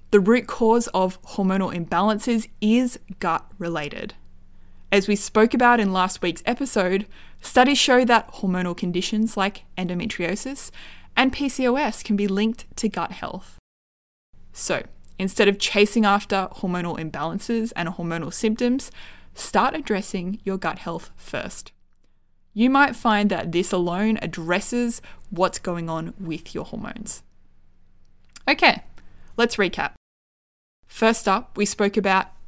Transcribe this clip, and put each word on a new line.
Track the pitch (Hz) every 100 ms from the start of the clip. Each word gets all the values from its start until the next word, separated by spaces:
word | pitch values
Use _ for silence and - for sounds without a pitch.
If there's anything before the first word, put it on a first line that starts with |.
| -
the | 208
root | 190 247 -
cause | - 220 233 -
of | 185 185 -
hormonal | - - 190 196 185
imbalances | 175 160 175 208 208 - 226 - -
is | 208 240 247 - - -
gut | 175 165 - -
related. | 170 165 147 - - - - - - - - - -
As | 202 196
we | 202
spoke | - 220 233
about | 247 240 240
in | 196
last | 185 185 -
week's | 180 170
episode, | - 240 269 220 180 196 214 - - -
studies | - 277 262 277
show | - 247
that | 254 233 -
hormonal | - 190 180 180 175
conditions | 180 180 - 214 220 208
like | 196 - - -
endometriosis | 180 175 208 - 170 202 269 277 - - - - - -
and | 262
P | - 277
C | - 254
O | 262
S | 302 -
can | -
be | 202 202
linked | 196 220 226 - -
to | 220
gut | 185 160
health. | 190 - 185 - - _ _ _ _ _ _ _ - -
So, | - - 147 - - - -
instead | 190 - 202
of | 196
chasing | - - 247 233
after | 208 202 - 196 185 -
hormonal | 185 175 175 -
imbalances | 160 147 160 196 - 233 226
and | - 170
hormonal | 185 170 165 160
symptoms, | - 214 220 240 269 - - - - -
start | - - 202 247
addressing | 320 277 196 - 190 180 214
your | 190 190
gut | 165 -
health | 170 170 - -
first. | - - - - - _ _ _ _ _ _ _ _
You | 208 254
might | 277 285
find | 226 240 208 208
that | 180 170
this | 170 185
alone | 180 175 180 220 214
addresses | 165 170 165 180 - 240 240 233 - - -
what's | 180 185 -
going | - 170 165
on | 160 165 -
with | 170 160 -
your | - -
hormones. | 107 - - - - - - - - - _ - - - - - - -
Okay, | 302 294 - - - - - - -
let's | 233 -
recap. | 185 - 147 - _ _ _ _ _ _ _ _ _
First | - 226 226 208
up, | 190 - -
we |
spoke | 208 - 202 208
about | 196 190 - -